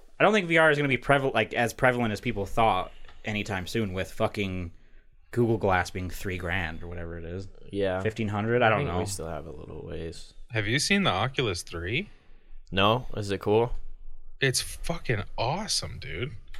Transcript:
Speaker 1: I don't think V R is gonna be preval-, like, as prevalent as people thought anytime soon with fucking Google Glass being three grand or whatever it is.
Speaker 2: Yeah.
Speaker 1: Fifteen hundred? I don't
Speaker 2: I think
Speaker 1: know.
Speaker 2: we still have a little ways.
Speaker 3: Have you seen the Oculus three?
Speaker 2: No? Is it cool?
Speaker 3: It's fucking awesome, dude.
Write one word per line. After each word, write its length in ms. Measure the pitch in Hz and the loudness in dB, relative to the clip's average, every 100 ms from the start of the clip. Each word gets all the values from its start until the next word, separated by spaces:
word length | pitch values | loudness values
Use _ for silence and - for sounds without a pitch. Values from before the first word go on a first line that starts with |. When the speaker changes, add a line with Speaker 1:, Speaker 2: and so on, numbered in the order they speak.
| - - | -14 2
Speaker 1:
I 40 | |
don't 100 | 170 | 4
think 140 | 214 170 | 4 4
V 100 | 165 | 6
R 140 | 160 | 6
is 60 | 147 | 6
gonna 100 | 147 | 2
be 80 | 123 | 0
preval-, 360 | - 139 135 | 4 4 4
like, 200 | 120 107 | 2 2
as 200 | - 117 | 2 0
prevalent 400 | - 131 123 117 | 4 2 4 0
as 80 | 101 | -2
people 240 | 123 101 95 | -2 -4 -2
thought 460 | - 113 92 87 - - - | 4 4 4 0 -8 -16 -12
anytime 420 | - 107 101 98 92 | -4 -4 -2 -4 -2
soon 280 | 117 107 | -2 -2
with 180 | 92 92 | -2 -4
fucking 600 | - 110 - 98 90 87 - - - - - - | -2 -2 0 -4 -2 -6 -10 -20 -20 -20 -20 -6
Google 260 | - 117 113 | 0 2 4
Glass 320 | 101 92 87 | 4 4 2
being 200 | 98 90 | -4 -6
three 280 | - 101 90 | -6 -6 -4
grand 460 | 87 95 82 80 | -2 -2 -2 -6
or 40 | 85 | -8
whatever 300 | 87 85 85 | -8 -8 -8
it 80 | 82 | -8
is. 220 | 90 98 - - | -8 -10 -14 -8
Speaker 2:
Yeah. 300 | 101 95 92 | -2 0 0
Speaker 1:
Fifteen 260 | 101 110 110 | -2 -2 -2
hundred? 340 | 104 110 120 | 0 2 4
I 80 | 113 | 6
don't 100 | 107 | 4
Speaker 2:
I 20 | |
think 100 | 85 | 2
Speaker 1:
know. 60 | 90 | 0
Speaker 2:
we 60 | 101 | -2
still 220 | 95 80 | -4 -6
have 200 | 78 80 | -8 -8
a 40 | |
little 320 | 71 - - - | -12 -12 -12 -10
ways. 480 | 82 82 80 - - - | -8 -8 -10 -14 -14 -6
Speaker 3:
Have 160 | 113 104 | -2 0
you 100 | 135 | 0
seen 240 | - 202 | 2 2
the 60 | 165 | 2
Oculus 540 | 92 120 135 123 87 | 2 0 0 -2 -2
three? 460 | - 85 87 131 208 - - - - - - | -6 -8 -4 -4 -4 -12 -20 -20 -14 -14 -4
Speaker 2:
No? 360 | 95 101 120 123 - | 4 6 4 0 -4
Is 140 | 101 | -2
it 80 | 95 | -2
cool? 340 | - 107 117 - - - - - - - | 4 4 4 0 -2 -6 -8 -8 -8 -2
Speaker 3:
It's 200 | 135 131 | 0 0
fucking 640 | - - - 170 - 107 - - | -2 -4 -4 -4 0 -2 -2 -2
awesome, 600 | 113 170 214 - - - | 0 0 -2 -4 -4 -8
dude. 320 | 76 78 135 - - - | -8 -6 -6 -8 -10 -8